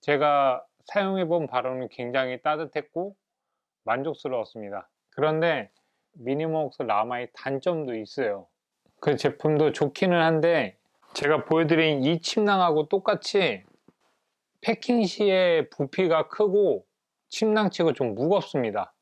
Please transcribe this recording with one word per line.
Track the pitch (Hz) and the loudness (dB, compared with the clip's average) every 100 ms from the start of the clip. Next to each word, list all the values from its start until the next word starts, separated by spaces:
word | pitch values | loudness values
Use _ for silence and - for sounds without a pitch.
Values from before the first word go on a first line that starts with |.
제가 | - 147 147 143 139 127 - _ | 0 2 4 4 2 0 -6 _
사용해본 | - 202 196 190 170 175 143 | -6 -2 -2 -2 0 -2 -2
바로는 | 123 127 131 127 | -4 -4 -6 -10
굉장히 | - 123 131 131 127 | -8 -4 -2 -2 -4
따뜻했고 | 151 151 156 156 147 165 190 196 _ _ _ _ _ _ | -4 -4 -4 -8 -8 -8 -8 -10 _ _ _ _ _ _
만족스러웠습니다. | - 120 143 147 143 127 107 117 104 98 - _ _ | -4 -4 -2 -6 -6 -6 -6 -10 -12 -12 -14 _ _
그런데 | - 151 156 170 151 101 _ _ _ _ | -2 0 2 0 0 -6 _ _ _ _
미니멀웍스 | 175 120 139 160 160 147 - | -14 -6 -4 -2 -2 -4 -6
라마의 | 123 104 113 123 120 | -2 0 0 -4 -8
단점도 | - - 135 180 170 143 117 | -10 -6 -4 -2 -4 -4 -6
있어요. | 107 - 123 101 92 _ _ _ _ _ | -8 -4 -4 -4 -10 _ _ _ _ _
그 | - 147 | -2 2
제품도 | 147 - 156 151 151 | 0 0 0 2 2
좋기는 | - 147 - 190 175 | 2 -2 0 2 4
한데, | 160 160 165 165 110 - _ _ _ | 4 4 2 2 0 -8 _ _ _
제가 | - 143 151 | -4 0 0
보여드린 | - 160 160 165 160 147 | 2 2 4 4 4 2
이 | 131 165 | 2 0
침낭하고 | - - 208 196 180 156 151 | -2 0 2 2 2 2 0
똑같이 | 202 196 202 - 202 170 98 - _ _ _ _ _ _ _ _ _ | -2 0 -2 0 0 0 -2 -10 _ _ _ _ _ _ _ _ _
패킹 | - 226 - 240 | -4 -4 0 0
시에 | 196 - 208 190 180 165 - | 0 0 2 4 2 2 -2
부피가 | - 139 - 185 160 156 | -6 -8 -2 2 2 0
크고 | - 214 196 196 110 - _ _ _ _ | -2 0 2 2 0 -6 _ _ _ _
침낭치고 | - 220 214 202 - 165 | -4 0 2 0 2 0
좀 | 135 127 | 0 -4
무겁습니다. | 101 147 196 - 147 117 104 92 _ | -2 0 0 0 -4 -2 -4 -6 _